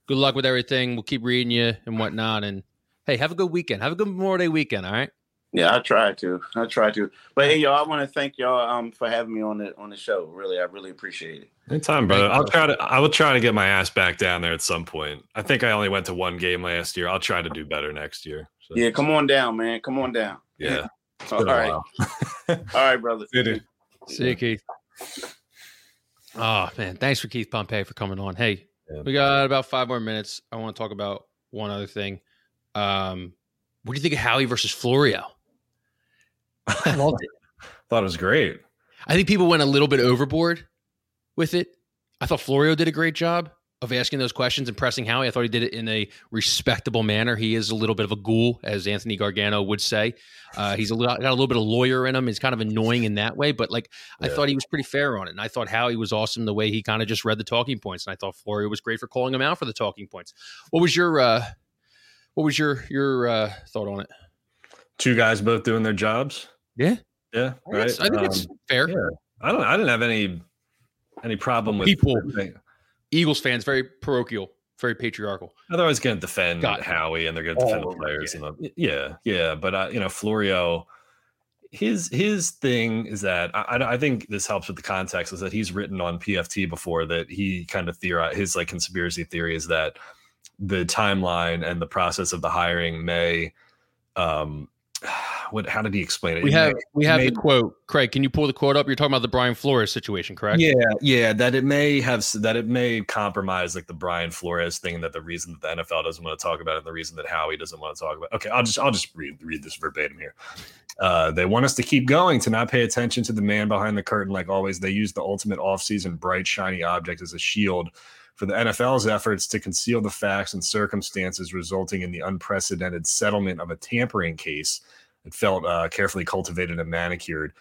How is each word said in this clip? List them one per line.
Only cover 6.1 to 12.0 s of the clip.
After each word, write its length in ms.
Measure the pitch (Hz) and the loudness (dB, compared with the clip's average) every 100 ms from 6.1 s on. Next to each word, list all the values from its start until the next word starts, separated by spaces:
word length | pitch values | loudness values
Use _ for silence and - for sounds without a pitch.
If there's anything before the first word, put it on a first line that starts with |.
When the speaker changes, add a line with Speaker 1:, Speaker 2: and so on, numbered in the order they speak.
Speaker 2:
to. 300 | 92 90 90 - 113 | 2 -4 -4 -6 -6
I 100 | 113 | -2
try 260 | - 107 | 2 2
to. 180 | 107 101 - - | 2 -4 -6 -4
But, 120 | - 143 | 4 6
hey, 120 | 156 | 6
y'all, 160 | 147 139 | 6 4
I 40 | 156 | 4
wanna 180 | 151 135 | 0 -2
thank 320 | - 139 139 | -2 -4 -2
y'all, 320 | 127 127 117 | 2 2 2
um, 220 | 120 117 | 0 -4
for 180 | - 117 | -4 -2
having 240 | 117 113 | -2 -2
me 80 | 110 | -4
on 160 | 107 104 | -4 -4
the, 160 | 101 - | -8 -10
on 120 | 104 | -16
the 60 | 101 | -10
show. 300 | - 101 80 | -2 -2 -2
Really, 340 | 87 98 90 | -8 -4 -2
I 40 | |
really 260 | 90 98 95 | -4 -6 -16
appreciate 540 | 92 98 - 82 78 | -14 -14 -12 -12 -14
it. 60 | - _ - | -20 _ -6
Speaker 3:
Anytime, 380 | 156 - 151 | -4 2 4